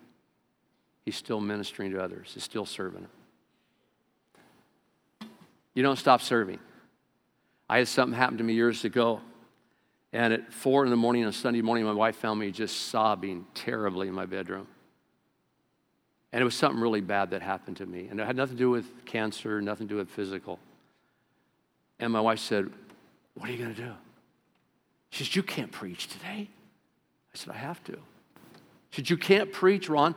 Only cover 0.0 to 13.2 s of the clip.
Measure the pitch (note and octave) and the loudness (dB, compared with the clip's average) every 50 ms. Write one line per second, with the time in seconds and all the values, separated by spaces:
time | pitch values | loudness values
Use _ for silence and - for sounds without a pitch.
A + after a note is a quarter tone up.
0 | - _ _ _ _ _ _ _ _ _ _ _ _ _ _ _ _ _ _ _ | -20 _ _ _ _ _ _ _ _ _ _ _ _ _ _ _ _ _ _ _
1 | - - G#2 - - - A#2+ G#2+ G#2 G2+ G#2 G#2 G2+ - - - G#2 G2 F#2+ F#2+ | -10 -10 -10 -8 -6 -4 -4 -2 -2 -2 -2 -4 -6 -8 -8 -8 -6 -6 -4 -4
2 | F#2 F2+ F#2 F#2 F#2+ - - - - - - A2+ G2+ - - - G2 F#2 F2+ F#2 | -4 -6 -8 -10 -14 -16 -14 -12 -10 -8 -6 -6 -6 -6 -6 -8 -8 -8 -8 -10
3 | F#2 - - - - _ _ _ _ _ _ _ _ _ _ _ _ _ _ _ | -14 -18 -20 -20 -20 _ _ _ _ _ _ _ _ _ _ _ _ _ _ _
4 | _ _ _ _ _ _ _ _ _ _ _ _ _ _ _ _ _ _ _ _ | _ _ _ _ _ _ _ _ _ _ _ _ _ _ _ _ _ _ _ _
5 | _ _ _ - - - - - - - _ _ _ _ - B2+ C3 C#3 C3+ C3 | _ _ _ -20 -20 -20 -20 -20 -20 -20 _ _ _ _ 0 2 2 2 2 4
6 | - - B2+ A#2+ - - B2+ A#2 A2 F#2+ F#2 - - - - - - _ _ _ | 6 6 6 6 6 2 2 2 2 0 -4 -10 -14 -20 -20 -20 -20 _ _ _
7 | _ _ _ _ _ _ _ _ _ _ _ _ _ - A2 A#2+ B2+ A#2 - - | _ _ _ _ _ _ _ _ _ _ _ _ _ 2 4 4 4 4 4 4
8 | B2+ B2 A#2+ A#2+ B2+ B2+ B2 A2+ A#2 A2+ A2+ A2+ A#2 A#2+ A2+ A2 - A2 G2 B2 | 4 4 4 2 2 2 2 2 0 2 4 4 4 4 4 2 -2 0 2 4
9 | A#2 A#2 A2+ G#2 - - - - - - _ _ _ _ _ _ _ _ _ _ | 4 4 2 0 -4 -12 -20 -20 -20 -20 _ _ _ _ _ _ _ _ _ _
10 | _ _ - A#2 A#2 A2+ A2+ A2+ - - - - - C#3 C3 C#3 C#3 B2+ A#2+ A#2 | _ _ -2 2 2 4 2 2 0 -6 -10 -2 2 4 6 6 6 6 6 4
11 | A#2 A#2 A#2+ A#2+ A#2 G#2+ G2+ - - B2+ A#2 A#2 A2 A2+ A#2 A#2 A2 G#2+ G#2 G#2 | 4 4 4 2 2 0 -2 -2 -2 0 0 2 2 2 2 2 2 2 2 2
12 | A2 A2+ A2 - - A2+ G#2+ G#2+ G#2+ G2+ F#2+ - A2 G2+ - - - - - A#2 | 2 2 2 0 -2 -2 0 0 -2 -4 -4 -4 -6 -4 -4 -6 -6 -2 0 2
13 | A2 A2 G#2 F#2 | 4 4 2 0